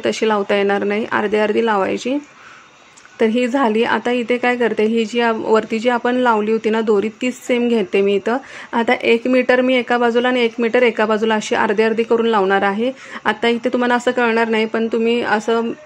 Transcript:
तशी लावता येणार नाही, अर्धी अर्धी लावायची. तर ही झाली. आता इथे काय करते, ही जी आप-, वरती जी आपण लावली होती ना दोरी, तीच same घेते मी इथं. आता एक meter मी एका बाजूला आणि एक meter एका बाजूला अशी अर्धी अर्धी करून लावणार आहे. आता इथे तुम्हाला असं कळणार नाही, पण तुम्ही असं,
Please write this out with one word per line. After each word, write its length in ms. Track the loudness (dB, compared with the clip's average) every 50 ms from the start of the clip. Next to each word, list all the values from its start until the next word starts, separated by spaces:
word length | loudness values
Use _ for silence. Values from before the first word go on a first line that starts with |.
| -2
तशी 220 | -2 -2 0 0
लावता 280 | 0 0 0 0 0 0
येणार 280 | 0 0 0 0 0 -2
नाही, 220 | -2 -2 -2 -2 -2
अर्धी 260 | -2 -2 -2 0 0
अर्धी 280 | 0 0 0 0 0 0
लावायची. 520 | 0 0 0 0 -2 -2 -4 -4 -4 -4 -4 -6 -10 -18 -20 -20 -20 -20 -20 -20 -20 -20 -20 -20 -20 -20 -20 -20 -12 -4 -2
तर 60 | 0
ही 220 | 0 2 0 0
झाली. 360 | 0 0 2 2 2 2 2 2
आता 280 | 0 0 0 0 -2
इथे 260 | -2 -2 -2 -2 -2
काय 200 | -2 0 0 0
करते, 260 | 0 0 0 0 0 0
ही 220 | 0 0 0 -2
जी 140 | -2 -2 0
आप-, 260 | 0 0 0 -2 0
वरती 340 | 0 0 0 0 0 -4 -2
जी 100 | 0 0
आपण 260 | 0 0 0 0 0
लावली 360 | 0 2 2 2 2 0 0
होती 180 | -2 -2 0 0
ना 120 | -2 0
दोरी, 280 | 0 2 2 0 0 -2
तीच 260 | -4 -4 -6 -6 -6 -6 -4
same 200 | -2 -2 0 0
घेते 340 | 0 0 0 0 0 0 0
मी 140 | 2 2 0
इथं. 220 | 0 0 -2 -2 -4 -4 -10 -18 -18 -12 -6 -4
आता 200 | -2 0 0 0
एक 340 | 0 2 2 2 2 2
meter 340 | 2 2 2 4 4 2 2
मी 140 | 4 2 2
एका 220 | 0 0 0 0
बाजूला 300 | 0 2 2 2 2 2
आणि 140 | 2 2 2
एक 120 | 0 0 0 -2
meter 240 | -2 0 2 2 2
एका 220 | 2 2 2 0
बाजूला 300 | 0 0 0 0 0 0
अशी 200 | 0 -2 -2 0
अर्धी 280 | 0 0 0 2 2 0
अर्धी 200 | 0 0 0 0
करून 220 | 0 0 0 2
लावणार 360 | 2 2 2 2 2 2 2
आहे. 300 | 2 0 0 -2 -2 -4 -4 -6 -12 -18 -14 -6 -4
आता 220 | -4 -2 0 0
इथे 220 | 0 0 0 -2 -2 0
तुम्हाला 220 | 0 0 0 0
असं 160 | 0 0 0
कळणार 360 | 0 0 0 0 2 0 0
नाही, 180 | 0 0 0 -2
पण 220 | -2 -2 -2 -2
तुम्ही 340 | -2 -2 0 0 0 0 0
असं, 500 | 0 -2 -2 -2 0 0 0 0 -2 -4 -6 -10 -14